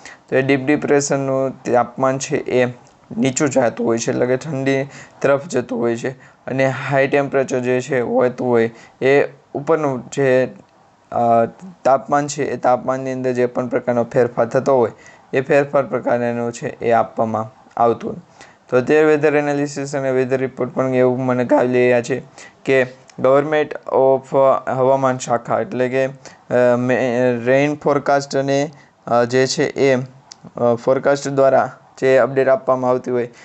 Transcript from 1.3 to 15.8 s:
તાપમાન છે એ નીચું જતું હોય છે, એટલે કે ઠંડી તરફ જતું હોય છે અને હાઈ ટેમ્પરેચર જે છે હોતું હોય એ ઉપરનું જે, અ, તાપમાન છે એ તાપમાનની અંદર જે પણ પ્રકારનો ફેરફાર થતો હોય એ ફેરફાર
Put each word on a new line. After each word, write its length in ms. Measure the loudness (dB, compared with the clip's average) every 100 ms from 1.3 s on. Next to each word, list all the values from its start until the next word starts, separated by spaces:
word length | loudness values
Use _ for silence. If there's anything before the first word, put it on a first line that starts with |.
| -2 -4 -6
તાપમાન 560 | -2 0 0 -2 -2 -2
છે 180 | -4 -6
એ 300 | -2 0 0 -4 -18 _ _ -4
નીચું 320 | -2 0 0
જતું 380 | 0 0 0 -2
હોય 120 | -2
છે, 120 | -2
એટલે 160 | -2 -2
કે 100 | -2
ઠંડી 480 | -4 -6 -2 -2 -4 -10 -20 -4
તરફ 240 | 0 0 -2
જતું 340 | -6 -4 -4
હોય 160 | -2 -2
છે 140 | -6 -10 -16 _ -8
અને 200 | -2 -2
હાઈ 420 | -2 -2 0 2
ટેમ્પરેચર 520 | 0 0 -2 -2 -2
જે 200 | 0 -2
છે 200 | -2 -2
હોતું 480 | 0 0 0 -2 0
હોય 220 | 0 0 -4 -18 _
એ 200 | 2 2 2 -6 _
ઉપરનું 500 | -8 -2 0 0 -4 -6
જે, 420 | -2 2 2 0 -6 -20 _ _ _ _
અ, 320 | -2 2 2 2 -4 -20 -4
તાપમાન 420 | 0 0 2 -2 -2
છે 180 | -4
એ 120 | -6 -2
તાપમાનની 560 | 0 0 0 -4 -6
અંદર 200 | -4 -2
જે 140 | 0 0
પણ 220 | -2 -4
પ્રકારનો 360 | -4 -2 -2
ફેરફાર 440 | 0 0 0 0 -2
થતો 280 | 0 2 2
હોય 140 | 2 -2 -18 -20 _
એ 80 | -4
ફેરફાર 460 | 0 0 2 0